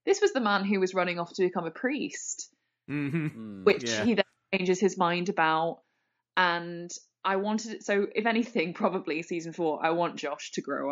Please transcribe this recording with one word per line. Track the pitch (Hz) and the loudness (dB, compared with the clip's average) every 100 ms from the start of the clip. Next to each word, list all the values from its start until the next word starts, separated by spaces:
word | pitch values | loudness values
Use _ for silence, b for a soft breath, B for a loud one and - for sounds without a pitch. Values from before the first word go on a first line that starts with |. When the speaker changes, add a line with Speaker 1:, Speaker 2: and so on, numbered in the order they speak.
Speaker 1:
This | - 392 | 0 4
was | 403 | 4
the | 277 | 2
man | 214 202 196 | 2 2 2
who | 202 | 2
was | 185 185 | 2 2
running | 180 175 | 0 0
off | 170 | -4
to | - | 0
become | 180 185 165 | 0 2 -4
a | |
priest, | - 254 277 - - - - - _ _ _ - | -2 -2 -2 -4 -6 -10 -10 -12 _ _ _ -8
Speaker 2:
Mm-hmm. | 147 143 165 156 | -4 -2 -2 -2
Speaker 3:
Mm. | 131 107 98 139 | -6 -12 0 2
Speaker 1:
which | 139 | 2
Speaker 2:
Yeah. | 123 220 | 2 0
Speaker 1:
he | 214 196 | 2 2
then | - _ _ | 0 _ _
changes | 190 185 180 | -2 0 2
his | 196 180 | 2 2
mind | 170 175 180 | 0 0 -2
about. | 185 160 160 165 - _ _ _ _ _ - | 2 2 2 0 -4 _ _ _ _ _ 2
And | 180 170 170 170 175 - - _ | 2 2 -4 -8 -10 -14 -18 _
I | 190 196 | 0 0
wanted | 202 214 220 | 2 -2 -2
it, | 214 - | -8 0
so | 202 208 - | 0 2 0
if | 226 | 0
anything, | 226 233 - 165 | 2 0 0 -2
<laughs> | 170 | 0
probably | 208 185 - 156 | 0 0 -2 -4
season | 165 170 165 | -4 -6 -6
four, | 160 165 147 160 | -2 -2 0 0
I | |
want | 170 170 - | 2 0 -2
Josh | 147 147 - | -6 -8 -10
to | - | -8
grow | - 139 139 | -4 -4 -2